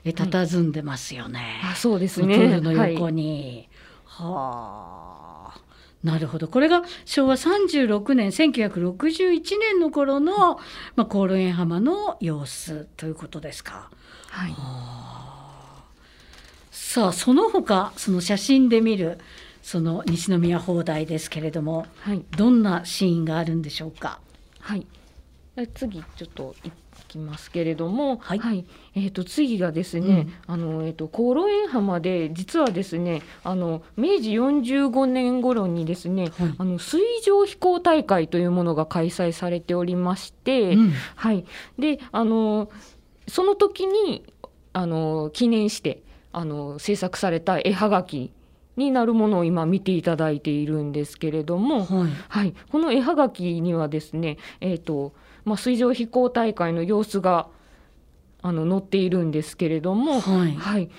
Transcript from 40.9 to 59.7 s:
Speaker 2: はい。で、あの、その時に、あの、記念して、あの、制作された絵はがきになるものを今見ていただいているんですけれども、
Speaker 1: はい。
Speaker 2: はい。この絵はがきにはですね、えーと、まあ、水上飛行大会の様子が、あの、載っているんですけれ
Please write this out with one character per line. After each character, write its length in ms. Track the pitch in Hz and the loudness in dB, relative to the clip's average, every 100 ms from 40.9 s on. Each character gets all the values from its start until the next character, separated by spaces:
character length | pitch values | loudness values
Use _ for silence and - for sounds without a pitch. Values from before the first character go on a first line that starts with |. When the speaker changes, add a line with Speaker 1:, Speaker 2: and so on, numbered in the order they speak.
| 135 - - | 2 -4 -4
Speaker 2:
は 160 | 220 | -2
い。 140 | 202 170 - - - | 0 -4 -14 -16 -4
で、 200 | 302 285 - | -2 -2 -4
あ 100 | 208 226 | -2 0
の、 440 | 226 220 214 214 - - - _ _ - | 2 2 0 -4 -10 -20 -20 _ _ -6
そ 160 | - 370 | 0 2
の 100 | 403 | 4
時 320 | 403 - 381 | 2 0 0
に、 380 | 403 392 - - _ - _ _ | 2 0 -2 -10 _ -20 _ _
あ 120 | 185 170 | -4 -2
の、 440 | 160 156 156 151 | 0 0 -2 -4
記 160 | 151 240 | 0 2
念 220 | 226 214 | 4 2
し 120 | - | 0
て、 200 | 156 - - - _ | -4 -6 -10 -20 _
あ 100 | 175 | -8
の、 360 | 160 147 143 143 | -6 -6 -8 -6
制 180 | - 208 | -4 -2
作 200 | 185 - | -2 -2
さ 120 | 196 | 0
れ 100 | 165 | 0
た 200 | 165 180 | 0 0
絵 120 | - | 0
は 160 | 185 214 | 2 2
が 160 | 190 | 2
き 300 | 180 143 127 - - _ _ - | 0 -6 -8 -12 -20 _ _ -2
に 160 | 277 | 0
な 140 | 262 233 | 2 4
る 80 | |
も 160 | 226 214 | 4 4
の 100 | 190 | 2
を 60 | 170 | 2
今 200 | 175 160 | 2 2
見 140 | 190 | 0
て 140 | 190 | 0
い 80 | 180 | 0
た 160 | 165 160 | 0 0
だ 140 | 160 | 0
い 100 | 147 | 0
て 100 | 151 | -2
い 140 | 147 147 | -2 -2
る 180 | 156 | -2
ん 80 | 147 | -2
で 140 | 147 147 | -4 -6
す 120 | - | -6
け 140 | 160 | -4
れ 140 | 156 151 | -2 -2
ど 100 | 175 | 0
も、 300 | 240 285 180 | 0 0 0
Speaker 1:
は 220 | 190 170 | 0 0
い。 20 | 147 - | -2 -4
Speaker 2:
は 160 | 208 | -2
い。 100 | 196 - - | -2 -2 -4
こ 60 | 302 | 0
の 120 | 330 | 2
絵 80 | 247 | 2
は 160 | 254 302 | 2 2
が 140 | 262 | 2
き 320 | - 175 170 | 0 -4 -2
に 120 | 170 | 0
は 140 | 165 151 | 0 -2
で 140 | 151 | -4
す 160 | - 160 | -6 -4
ね、 200 | 165 151 - - | -4 -6 -12 -8
え 140 | 180 | -4
ー 40 | 170 | -4
と、 340 | - 147 139 - - - - | -4 -4 -4 -10 -20 -10 -4
ま 80 | |
あ、 40 | 208 | -2
水 200 | 254 247 | 0 2
上 160 | 247 | 2
飛 140 | 247 226 | 0 0
行 240 | 247 247 | 2 2
大 240 | 240 226 214 | 2 0 0
会 180 | 170 | -2
の 80 | 165 | 0
様 220 | 170 208 | 0 0
子 160 | 208 196 | 0 0
が、 260 | 185 175 - - _ - _ _ _ _ _ _ | 2 2 0 -10 _ -20 _ _ _ _ _ _
あ 100 | 180 | -4
の、 160 | 165 165 | 0 0
載 120 | 190 | 0
っ 20 | |
て 160 | 190 196 | 0 0
い 100 | 185 | 2
る 120 | 180 165 | 2 0
ん 40 | |
で 140 | 151 | -2
す 120 | 156 - | -4 -4
け 140 | |
れ 100 | 170 | -2